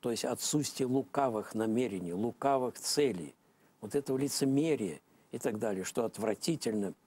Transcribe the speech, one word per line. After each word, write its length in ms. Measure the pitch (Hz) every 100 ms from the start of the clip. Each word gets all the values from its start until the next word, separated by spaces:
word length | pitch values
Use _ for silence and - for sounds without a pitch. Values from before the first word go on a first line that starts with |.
то 100 | 123
есть 140 | 113
отсутствие 640 | 127 120 - 151 139 - 131
лукавых 640 | 131 131 - 135 110 98
намерений, 600 | 110 110 110 123 98 90
лукавых 640 | 90 113 113 139 135 127 -
целей, 560 | - - 143 95 73 - _ _ _ _
вот 120 | 107
этого 220 | 143 143 131
лицемерия 840 | 139 - 135 139 160 139 101 76 _ _ _
и 80 | 123
так 200 | 131 107
далее, 260 | 113 95
что 200 | 90 -
отвратительно 920 | 113 - 110 104 - 156 - 107 98 -